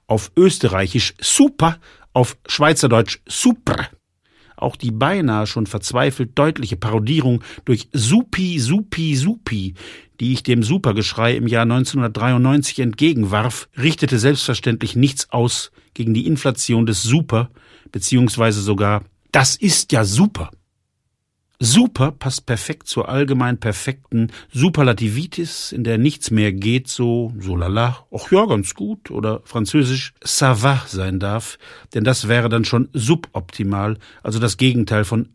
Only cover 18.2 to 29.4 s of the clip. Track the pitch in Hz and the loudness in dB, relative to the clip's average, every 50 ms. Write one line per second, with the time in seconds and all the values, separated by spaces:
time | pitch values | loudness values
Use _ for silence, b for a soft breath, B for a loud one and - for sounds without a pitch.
18.2 | 127 110 - 117 113 113 104 104 98 107 101 101 104 101 107 101 95 _ _ _ | 2 2 2 2 2 2 2 0 0 0 0 2 2 0 0 -2 -4 _ _ _
19.2 | _ - - 135 131 - - - 226 180 - - - - - 110 107 95 104 139 | _ 0 2 2 2 2 0 0 0 0 0 0 0 0 0 0 2 2 4 2
20.2 | 202 214 - - 80 - - _ _ _ _ _ _ _ _ _ _ _ _ _ | 2 2 2 -6 -10 -10 -12 _ _ _ _ _ _ _ _ _ _ _ _ _
21.2 | _ _ _ _ _ _ _ - 123 113 139 226 254 233 - - 131 156 151 - | _ _ _ _ _ _ _ -2 0 4 6 6 4 4 2 0 0 0 -2 -4
22.2 | - 131 - - - - 117 - - - - _ - - - 120 - - 127 139 | -6 -6 -6 -6 -4 -4 -6 -4 -4 -8 -10 _ -10 -8 -6 -6 -4 -2 0 -2
23.2 | 143 135 135 127 123 123 120 - - 110 98 - - 135 135 - _ - 120 113 | 0 2 2 0 2 0 0 -2 -2 -4 -4 -4 -6 -6 -8 -8 _ -4 -2 -2
24.2 | 117 113 B B B B - 123 151 185 - 156 139 127 107 - 117 104 107 135 | -2 -2 B B B B -2 2 2 2 4 4 4 4 2 2 0 -2 -2 -4
25.2 | 180 170 - 175 170 160 - - - - - 127 110 113 113 110 131 151 - - | -6 -6 -8 -8 -8 -8 -8 -10 -10 -8 -8 -6 -4 -2 0 2 2 0 0 -2
26.2 | - - 113 107 107 104 95 95 98 113 127 127 - - - - 123 120 120 120 | -4 -2 0 2 2 0 -2 -2 -2 -2 -2 -2 -2 -6 -6 -4 -2 -2 0 -2
27.2 | 117 113 117 104 95 95 87 87 85 95 98 113 120 123 123 - _ _ - - | -4 -6 -8 -8 -6 -4 -4 -2 -2 -2 0 0 0 -2 -2 -6 _ _ -12 -12
28.2 | - - 185 196 226 202 120 101 95 - - - 202 208 214 - _ - 113 113 | -2 2 2 2 4 2 0 -2 -2 -6 -8 -8 -8 -8 -8 -10 _ -10 -8 -4
29.2 | 107 110 110 - | -4 -4 -4 -6